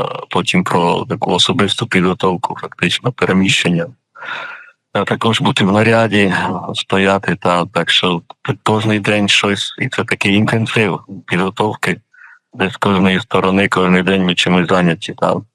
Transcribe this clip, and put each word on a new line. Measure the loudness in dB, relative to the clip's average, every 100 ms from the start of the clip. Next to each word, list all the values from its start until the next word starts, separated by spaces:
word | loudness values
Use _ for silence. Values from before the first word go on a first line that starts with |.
| -4 -8 -4
потім | -4 0 0
про | 0 0 0 0 -4
таку | -4 -2
особисту | 0 0 2 0 -2 -2
підготовку, | 0 0 0 -2 -2 -6 -8
фактично | -12 -4 -4 -2 -4
переміщення. | -2 0 2 2 0 0 0 -4 -10 _ -18 -12 -12 -12 -16 -20 _ _
А | -4
також | -2 0 0 0
бути | 0 2 2
в |
наряді, | 4 4 4 2 2 2 0 -2 -6 -8
стояти, | -10 -2 2 2 2 0 -2
та, | 0 0 0
так | -2 0
що | 0 0 -2 -6 -12 -8 -4
кожний | 0 0 0 0
день | 0 0 2
щось, | 2 2 -2 -4 -6
і | -6
це | -4
такий | -4 -2 2 2
інтенсив | 2 0 0 0 0 -2 -8 -16 -4
підготовки, | -2 -2 -2 -4 -2 -4 -4 _ _ -20 -20 _
де | -4 -4
з | -2
кожної | 0 2 2 2
сторони, | 0 0 2 2 2
кожний | 2 2 2
день | 2 2 0
ми | 0
чимось | 2 2 2
зайняті. | 2 2 0 -6
Та. | -4 -2 -2 -6